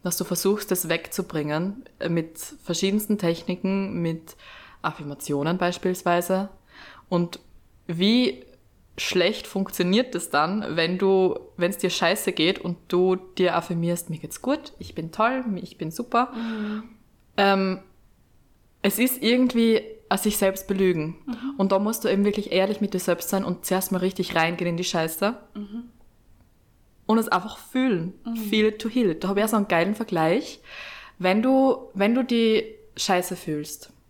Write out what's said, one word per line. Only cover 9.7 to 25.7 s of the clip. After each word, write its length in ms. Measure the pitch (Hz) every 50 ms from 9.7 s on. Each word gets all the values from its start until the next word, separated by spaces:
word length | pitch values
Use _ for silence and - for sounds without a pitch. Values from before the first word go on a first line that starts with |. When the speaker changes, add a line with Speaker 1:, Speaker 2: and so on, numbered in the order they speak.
| - - 180 175 185 220 262 247 -
Speaker 1:
es 140 | 170 - -
dann, 460 | - 143 151 165 190 214 202 - -
wenn 220 | 165 165 170 180 185
du, 400 | 196 190 196 190 185 180 - - - - -
wenn's 220 | - 175 175 196 -
dir 100 | - 180
scheiße 440 | 175 - 185 165 190 214 - - 180
geht 260 | - 156 170 190 -
und 180 | - 185 170 - _ _
du 260 | - 180 180 185 185
dir 380 | 185 185 - - - 180 175 165
affirmierst, 540 | 170 165 - 175 170 170 170 175 175 - -
„Mir 80 | 165 151
geht's 240 | - 151 - - -
gut, 300 | 254 277 311 - - - -
ich 140 | - - -
bin 180 | - 160 165 -
toll, 320 | - 214 233 262 262 254 240 196
ich 220 | 175 180 - - _
bin 120 | - 156 165
super.“ 380 | - 240 - - 233 247 240 -
Speaker 2:
Mhm. 480 | 226 226 226 220 220 214 208 214 214 220 240 - - _ _ _ _ _ _ _
Speaker 1:
Ähm, 420 | - 196 196 196 196 - 190 185 185 - - _ _ _ _ _ _ _ _ _ _ _ _ _ _ _ _ _ _ _
es 160 | 202 202 -
ist 240 | 240 254 254 254 -
irgendwie 600 | 220 240 254 254 247 247 233 226 226 226 208 - - - - _ _
a 80 | 196 196
sich 180 | - 214 208
selbst 300 | - 202 190 190 190 -
belügen. 500 | - 202 190 196 185 180 165 151 160 165 - -
Speaker 2:
Mhm. 280 | - 240 220 233 269 277
Speaker 1:
Und 160 | 277 196 196 196
da 60 | 190
musst 260 | 202 208 226 - -
du 40 | 214
eben 160 | - 202 202
wirklich 260 | 208 196 - 202 - -
ehrlich 280 | 185 190 196 208 - 208
mit 100 | 196 -
dir 60 | 180
selbst 300 | - - 175 170 - -
sein 140 | - 190 196
und 200 | - 180 175 -
zuerst 280 | - 185 185 185 - 196
mal 60 | 180
richtig 360 | 185 190 190 - 185 - -
reingehen 360 | 165 160 165 175 170 180 175
in 60 | 170
die 80 | 170 180
Scheiße. 520 | 180 - 170 160 160 160 - 202 208 247 - - - -
Speaker 2:
Mhm. 300 | 214 208 202